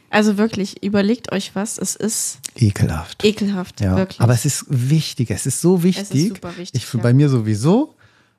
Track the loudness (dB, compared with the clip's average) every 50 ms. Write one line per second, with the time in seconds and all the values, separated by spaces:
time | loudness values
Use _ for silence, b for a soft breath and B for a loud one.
0 | b b 0 2 2 4 2 2 0 0 0 -4 -6 -6 -6 -6 -4 -2 0 2
1 | 2 2 0 -2 -4 -4 -4 -4 -4 -6 -6 -6 -6 -6 -6 -6 -6 -6 -4 -4
2 | -4 -4 -2 -4 -6 -6 -8 -10 -14 -14 -2 2 2 2 4 2 0 0 0 -4
3 | -8 -10 -4 0 0 0 2 0 -2 -2 -2 -4 -6 -8 -6 -2 0 2 2 2
4 | 0 -2 0 2 4 4 4 2 2 -2 -4 -4 -4 -4 -2 -2 0 2 2 0
5 | 0 -2 -4 -4 -4 -4 -4 -4 -4 -6 -4 0 2 2 2 4 2 2 0 0
6 | -2 -2 0 0 0 0 -2 -6 -10 -12 -12 -12 -12 -8 -8 -8 -6 -4 -4 0
7 | 2 4 6 6 6 4 2 2 0 0 -2 0 2 2 2 2 2 -2 _ b
8 | b b b b b b b